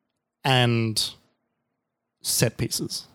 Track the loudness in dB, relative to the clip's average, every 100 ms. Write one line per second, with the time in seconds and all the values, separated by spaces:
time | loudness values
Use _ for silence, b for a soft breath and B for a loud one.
0 | _ _ _ _ 2 4 4 2 0 -2
1 | -6 -8 _ _ _ _ _ _ _ _
2 | _ _ -4 0 0 -2 -6 -6 -8 -10
3 | -14